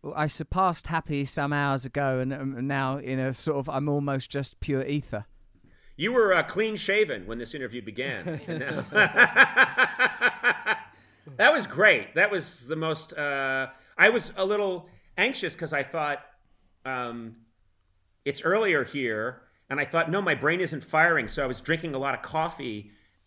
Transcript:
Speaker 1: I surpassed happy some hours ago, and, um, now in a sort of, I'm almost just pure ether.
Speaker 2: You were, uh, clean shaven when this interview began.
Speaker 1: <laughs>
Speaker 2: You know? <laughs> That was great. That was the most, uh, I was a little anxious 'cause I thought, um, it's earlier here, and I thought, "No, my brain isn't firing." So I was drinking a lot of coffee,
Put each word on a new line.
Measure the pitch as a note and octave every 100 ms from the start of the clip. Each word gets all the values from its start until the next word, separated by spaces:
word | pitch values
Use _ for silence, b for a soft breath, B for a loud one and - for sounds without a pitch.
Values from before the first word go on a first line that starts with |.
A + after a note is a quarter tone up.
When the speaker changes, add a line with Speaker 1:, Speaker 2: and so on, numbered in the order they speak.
| C#3
Speaker 1:
I | D3 D3+
surpassed | - D#3 F#3 F#3+ E3+ -
happy | E3+ - C#3+
some | C#3 - C#3+
hours | D3 C#3+ C3+
ago, | B2+ C#3+ C#3 C3
and, | B2+
um, | C#3 C3+ C3 C3+
now | C#3 C3+ C#3
in | B2+ C3
a | C3
sort | C3 D#3 C#3+
of, | C#3
I'm | C3+ D3
almost | C#3+ C#3+ C3+ -
just | C#3 C3+ _
pure | - C3+
ether. | C3+ D3 - G#2 - - - _ b b b b
Speaker 2:
You | F#3
were, | B3 G#3+
uh, | F3
clean | D#3 F3 A3 G#3+
shaven | - G3+ G3+ A2 F2+
when | A2+
this | A#2
interview | D3+ B2 A#2+
began. | G#2 G#2 C3+ A2 F3 D#3
Speaker 1:
<laughs> | -
Speaker 2:
You | D#3+
know? | C#3+ - -
<laughs> | G#3 G3 G#3+ A#3+ A3 C4+ - C4 - B3+ - B3 - A#3+ - B3 - - - - b b b - C3
That | A#3
was | D#4 G3+
great. | D3+ G#3 C#3+ G2 D#3
That | G3+
was | F#3+ C#3 - A#2+
the | D#3
most, | D#3+ D#3 - D#3+
uh, | D3 C#3 C3+ C3+ C3 B B -
I | F#3+
was | A#3 - G3
a |
little | F#3+ G#3 G3+ F3+ b b b -
anxious | A3 C4 E3+
'cause | - D#3+
I | D3+
thought, | C3 E3 D3 C#3+ - _ _ _ _ _
um, | C3 B2+ B2 A#2 A2+ A2+ _ _ _ _ _ _ _ _
it's | C#3 C#3
earlier | E3 G3+ G#3+ D#3
here, | B2 C#3+ B2 G#2+ A2+ B2+ b b b
and | C#3
I |
thought, | C#3 E3 D#3+
"No, | F#3+
my | F#3
brain | C3 C#3+ F3
isn't | E3+ D3
firing." | - D#3 E3+ D#3+ A2
So | -
I | C3+
was | B2
drinking | - D#3+ E3
a | C3+
lot | C#3
of | B2+
coffee, | - D#3 E3 - C3 G#2 G#2 b b b